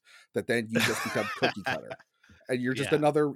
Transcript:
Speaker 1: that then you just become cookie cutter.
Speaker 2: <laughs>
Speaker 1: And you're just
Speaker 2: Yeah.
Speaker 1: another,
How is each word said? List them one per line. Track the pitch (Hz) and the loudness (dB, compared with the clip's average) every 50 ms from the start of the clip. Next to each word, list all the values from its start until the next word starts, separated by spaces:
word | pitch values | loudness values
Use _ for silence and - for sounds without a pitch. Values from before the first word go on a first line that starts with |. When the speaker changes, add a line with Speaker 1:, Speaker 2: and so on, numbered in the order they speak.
| _ - - - - _ - | _ -20 -20 -20 -16 _ -4
Speaker 1:
that | 120 107 | -2 0
then | - 117 120 117 110 | 0 0 0 0 0
you | 113 117 113 | 0 2 2
just | 117 110 - - | 2 2 0 -2
become | 113 - 120 104 - - | -2 -2 -2 -2 -2 -2
cookie | - - 147 - 101 92 | 0 0 0 0 -2 -4
cutter. | 131 123 - - - - - | -4 -4 -4 -6 -10 -12 -14
Speaker 2:
<laughs> | - _ _ _ _ - - - _ - | -16 _ _ _ _ -20 -20 -16 _ -4
Speaker 1:
And | 131 123 | -4 -2
you're | 123 123 135 | 0 0 0
just | 143 139 - | 0 2 2
Speaker 2:
Yeah. | 156 | 2
Speaker 1:
another, | 151 151 147 147 151 151 143 131 | 4 4 4 4 4 2 0 -2